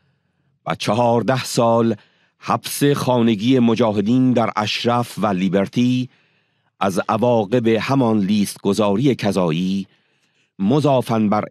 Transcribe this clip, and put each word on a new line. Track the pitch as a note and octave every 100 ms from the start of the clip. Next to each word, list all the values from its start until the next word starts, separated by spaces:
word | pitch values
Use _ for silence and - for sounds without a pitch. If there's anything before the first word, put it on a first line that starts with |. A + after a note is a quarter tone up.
| _ _ _ _ _ _ -
و |
چهارده | E2 - G#2+ A#2+ A#2+ G#2 C3
سال | - - A#2 A#2 A#2 G#2 _ _ _ _
حبس | - A#2 - -
خانگی | C#3+ C#3 B2+ B2 A#2 G#2 A#2+ C3
مجاهدین | A#2 A2 A2+ G#2 G2+ C3 B2+
در | A#2 A2 -
اشرف | G#2 - A#2 A#2+ A#2+ -
و | G#2
لیبرتی | F#2 F#2+ G2 F#2+ B2 B2 B2+ B2+ _ _ _ _ _ _ -
از | G2 F#2 -
عواقب | G#2+ B2 A#2 G2 B2 A2+
همان | A2 A#2+ C3+ A#2 A2
لیست | F#2+ G#2+ F#2+ -
گذاری | G2+ G2 G#2 G2+ C#3
کذایی | A2+ G#2 F#2+ F2 D#2+ F#2 G2 F#2 _ _ _ _ _ _ -
مضافاً | G2 D3 C#3+ B2+ A#2+ A2+
بر | G#2+ G#2 -